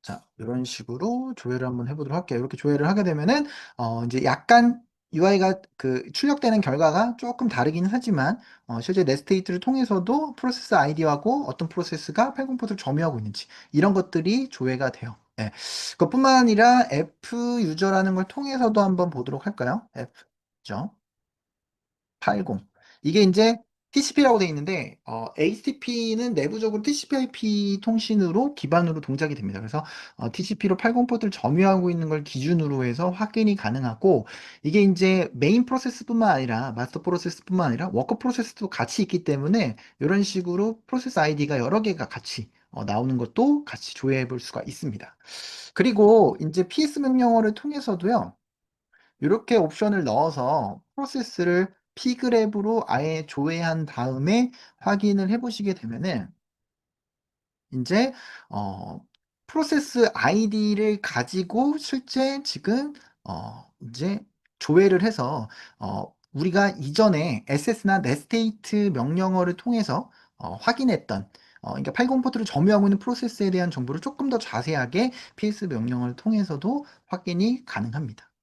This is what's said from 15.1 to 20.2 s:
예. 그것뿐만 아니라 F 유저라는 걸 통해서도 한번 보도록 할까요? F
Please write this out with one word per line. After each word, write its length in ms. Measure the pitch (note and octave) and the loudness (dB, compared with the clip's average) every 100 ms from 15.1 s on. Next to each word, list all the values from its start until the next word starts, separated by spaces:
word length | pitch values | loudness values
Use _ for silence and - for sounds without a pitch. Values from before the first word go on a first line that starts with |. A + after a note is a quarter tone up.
| G#2+ _ - | -14 _ -8
예. 100 | G#2+ - - - - | -8 -6 -12 -10 -10
그것뿐만 420 | - D#3+ B3 C4+ C4 | 0 2 4 6 6
아니라 500 | A#3+ G#3 A#3+ B3 - | 6 8 8 8 4
F 680 | C#3 - _ - A#3+ A#3+ A#3+ | 0 -4 _ -10 -6 -2 0
유저라는 520 | F#3 D#3 G3 F#3+ F#3+ F#3 | -2 0 2 2 2 0
걸 80 | F#3 | -2
통해서도 520 | - C#4 C4+ A#3 G#3+ | -6 -6 0 2 4
한번 300 | G3 F3+ F3 | 4 2 0
보도록 360 | C3+ B2 C#3 - | -2 -6 -6 -6
할까요? 420 | - B2 G3 - | -4 -4 -4 -8
F 300 | - B2 _ | -12 -12 _